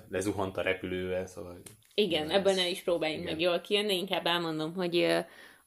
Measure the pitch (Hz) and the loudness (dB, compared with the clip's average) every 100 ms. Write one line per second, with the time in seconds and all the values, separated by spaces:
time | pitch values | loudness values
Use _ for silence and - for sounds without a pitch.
0 | - 92 101 98 95 92 92 92 92 92 | -4 -2 0 0 -2 0 0 0 -2 -4
1 | 92 92 92 87 90 87 - - _ - | -2 -4 -4 -10 -14 -14 -18 -20 _ 0
2 | 202 160 156 190 190 190 180 190 - 170 | 2 0 2 2 4 2 2 0 0 0
3 | 156 156 170 160 175 175 - 208 208 180 | 0 -2 -4 0 2 0 0 0 2 0
4 | 185 175 175 170 165 156 156 185 175 170 | 0 -2 0 0 0 -2 -4 -2 0 2
5 | 165 165 170 - - - | 4 2 0 -10 -20 -10